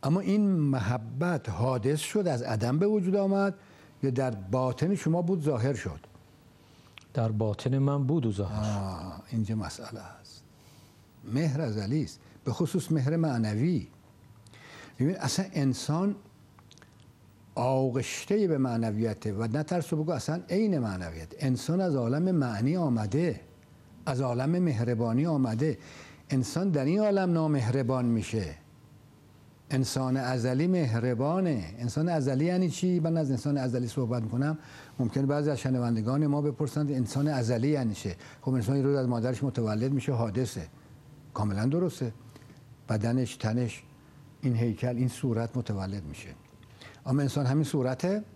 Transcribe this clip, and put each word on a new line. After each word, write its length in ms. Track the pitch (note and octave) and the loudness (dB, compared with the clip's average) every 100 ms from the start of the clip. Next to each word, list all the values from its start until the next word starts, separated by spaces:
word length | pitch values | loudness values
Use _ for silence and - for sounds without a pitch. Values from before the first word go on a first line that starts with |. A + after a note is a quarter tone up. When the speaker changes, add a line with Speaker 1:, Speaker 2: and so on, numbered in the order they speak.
Speaker 1:
اما 180 | C#3 F3 | 2 0
این 300 | F#3 G#3 G#3 | 2 2 4
محبت 960 | F3+ D3 C3+ G2+ B2 A2 B2 F3 E3+ - | 4 4 2 0 -2 -2 -2 0 0 -2
حادث 520 | F2 B2 B2+ A2 D3+ | -2 0 2 2 0
شد، 280 | - G#3+ F3+ | 0 0 0
از 140 | B2+ | 0
عدم 360 | A#2+ A2 A#2 C#3+ | -2 -2 0 2
به 80 | G3+ | 4
وجود 300 | G#3+ F3+ G3 | 2 2 2
آمد 380 | G3 G3 G3 F#3+ - - - - | 2 2 2 -2 -14 -20 -20 -4
یا 80 | C#3 | -2
در 200 | B2+ C3 | 0 0
باطن 640 | A2 F#2+ B2+ C3 B2 D#3+ | -2 -2 0 0 0 0
شما 280 | G3 - E3 | 0 2 0
بود 200 | E3+ F#3+ | 2 0
ظاهر 320 | D3 C3 B2+ | 0 2 0
شد؟ 260 | C3 - D2+ - - - - - - - - - - - | 0 -4 -10 -16 -20 -20 -20 -20 -20 -20 -20 -20 -20 -8
Speaker 2:
در 180 | - A2+ | -2 0
باطن 460 | G#2+ A2 G2+ B2+ C3+ | 2 0 0 0 2
من 260 | C#3 C#3+ | 4 2
بود 220 | C3 D#3+ A#2+ | 2 2 0
و 60 | |
ظاهر 320 | G2 F#2+ G#2+ | 0 -2 -2
شد. 60 | G#2+ | -2
Speaker 1:
آه، 520 | G#2 F#2+ F2+ F#2 F2+ - | -2 -4 -8 -10 -12 -6
اینجا 240 | A#2 G#2+ | -2 -2
مسئله 460 | A2 G#2+ - - A2 | -2 -4 -8 -12 -14
هست. 420 | - - - - - - - - - - - - - | -14 -18 -20 -20 -20 -20 -20 -20 -20 -20 -20 -20 -4
مهر 280 | A#2 D#3+ C3+ | 0 0 0
ازلی 440 | D3 G#2+ G2+ D3 | -2 -2 0 -2
است، 160 | B2 - - - | -2 -8 -20 -8
به 80 | - | -6
خصوص 400 | A2 E3 F#3 - | -2 0 -2 0
مهر 240 | D#3+ C3 E3 | 0 2 2
معنوی. 720 | D#3+ B2 A2 G#2+ D3+ E3+ - - - - - - - - - - - - | 2 2 0 2 2 0 -2 -16 -20 -20 -20 -20 -20 -20 -20 -20 -20 -2
ببین 180 | D3 F#3 | -2 0
اصلاً 300 | C#3 - F#3+ | -2 -2 -2
انسان 600 | - C3+ B2+ - D#3 G3 G3 - - - - - - - - - - - - - | 0 0 0 -2 0 0 -2 -10 -20 -20 -20 -20 -20 -20 -20 -20 -20 -20 -20 -12
آغشتهٔ 920 | - B2 C3 C3 B2 B2 - - G#3 G3 | -2 0 2 2 0 -4 -6 0 2 4
به 100 | D3 | 4
معنویته 760 | C3 A#2 A2+ G#2 A2+ G#2 G#2+ | 2 2 0 0 0 -2 -4
و 140 | G2+ A2+ | -2 -2
نه 100 | B2+ | -2
ترس 300 | D3+ F3+ D#3 | 0 -2 0
رو 100 | D#3 | -2
بگو 100 | D#3 | 0
اصلاً 280 | D#3+ - E3 F3+ | -2 -2 -4 -2
عین 300 | F3+ A3 E3+ | 0 2 2
معنویت. 500 | A2+ F#2 F2 E2 D#2+ - | 0 -4 -6 -10 -12 -4
انسان 420 | C#3 B2 - F3 | 0 0 0 0
از 160 | F#3 C#3 | 2 2
عالم 400 | A#2 C#3 F#3 F3+ | 0 2 2 2
معنی 400 | B2 G#2+ B2 F3+ | 2 0 0 2
آمده، 640 | D#3+ A#2 G#2 C3 F3 A#2+ - - - - - - - | 2 0 0 0 0 -2 -10 -20 -20 -20 -20 -10 -4
از 140 | B2+ | -2
عالم 300 | C3 A#2+ C3+ | 0 0 0
مهربانی 760 | F3 F3+ A2+ A#2+ A#2 A#2 A#2 D#3+ | 2 2 0 0 0 2 2 2
آمده. 520 | D3+ B2+ A2+ D#3 B2 - - - - - | 2 0 2 0 -2 -8 -20 -20 -20 -2
انسان 400 | C3+ A#2+ - G3 | -2 0 0 0
در 140 | D3 | 2
این 160 | C3+ F#3+ | 2 2
عالم 320 | G#3+ G3 F#3 | 4 4 2
نامهربان 720 | E3+ D#3 D3 A2+ C3 A#2+ C3 | 2 2 2 2 2 2 2
می‌شه. 500 | B2 A2+ G2+ A2 F2 D2+ - - - - - - - - - - - | 2 0 0 -4 -4 -8 -18 -20 -20 -20 -20 -20 -20 -20 -20 -20 -4
انسان 460 | C3+ C3 - C3 C3 | -2 0 0 0 0
ازلی 500 | B2+ C3 A#2+ B2+ E3+ | 0 0 2 2 2
مهربانه. 960 | F#3 C#3 A2+ A#2+ A#2 C#3 F3+ F#3 C3 E2+ G#2 | 2 2 0 0 0 0 0 0 0 -4 -6
انسان 300 | A#2+ B2 E3 | -4 0 0
ازلی 360 | E3 C3+ C3+ | 2 0 2
یعنی 260 | D#3+ F3+ F3+ | 2 2 0
چی؟ 300 | - F3+ F3+ | 0 2 2
من 160 | E3 E3 | 2 2
از 140 | D3 | 2
انسان 260 | B2+ D3 C#3+ | 0 0 0
ازلی 320 | B2+ A#2+ A#2+ | 0 0 -2
صحبت 340 | C#3 A#2+ B2 | -2 -2 -2
می‌کنم، 360 | A2 A#2+ C#3+ D#3 - - - - | -2 -2 0 -2 -8 -20 -20 -4
ممکنه 280 | A#2 - C3+ | 0 2 2
بعضی 240 | C#3+ D3 | 2 0
از 80 | C#3 | 0
شنوندگان 680 | C3+ C3 A#2+ A#2 A2 C#3 D3+ | 0 0 2 0 0 2 2
ما 160 | C#3+ | 2
بپرسند 500 | D3 C3 D3 - D3 | 0 -2 -2 0 -2
انسان 360 | C3+ A#2 C3+ D3 | 0 0 0 0
ازلی 400 | C#3 A#2 A#2+ C3+ | 0 0 2 2
یعنی 260 | D3 A#2+ | 2 0
چه؟ 220 | G2+ G2+ F2+ - - | -2 -6 -8 -14 -8
خب 100 | - | -2
انسان 260 | C3 A2 C#3 | 0 2 2
یه 60 | |
روز 140 | C3+ C#3+ | 2 2
از 120 | B2+ | 2
مادرش 360 | A#2+ A#2 B2 | 0 0 0
متولد 480 | C3+ - A2 G#2+ C3 | -2 0 0 0 0
می‌شه، 200 | C#3 - | 0 0
حادثه، 540 | B2 A2+ G2 B2 - D#2+ - - - - - - | 0 0 0 -2 -4 -12 -14 -20 -20 -20 -20 -12
کاملاً 320 | - G#2 G2 A2+ | -4 -2 0 0
درسته، 460 | D#3+ F3+ - B2 A2 - - - - - - - | 2 0 -2 -6 -6 -18 -20 -20 -20 -20 -20 -4
بدنش، 480 | A2 A2 B2 B2 - | 0 2 0 0 -2
تنش، 460 | G#2+ A#2 A#2+ - - - - - - - | -2 0 -2 -6 -18 -20 -20 -20 -20 -4
این 140 | C3+ A#2 | 0 2
هیکل، 400 | A#2+ G#2+ B2 B2 | 2 0 -2 0
این 120 | B2+ | -2
صورت 480 | - C3+ A2+ A#2 B2+ | 0 -2 0 0 -4
متولد 480 | A#2 G2+ F#2+ G2 | -4 -4 -4 -6
می‌شه. 240 | D#2 D2 - - - - - - - - - | -8 -14 -16 -18 -20 -20 -20 -20 -20 -14 0
اما 140 | C3+ | 2
انسان 260 | C#3 D3 C3 | 2 2 2
همین 180 | C#3 | 2
صورته؟ 600 | D3 D3+ B2+ C3 F3 G#3 G#3+ | 2 2 0 0 0 -2 -4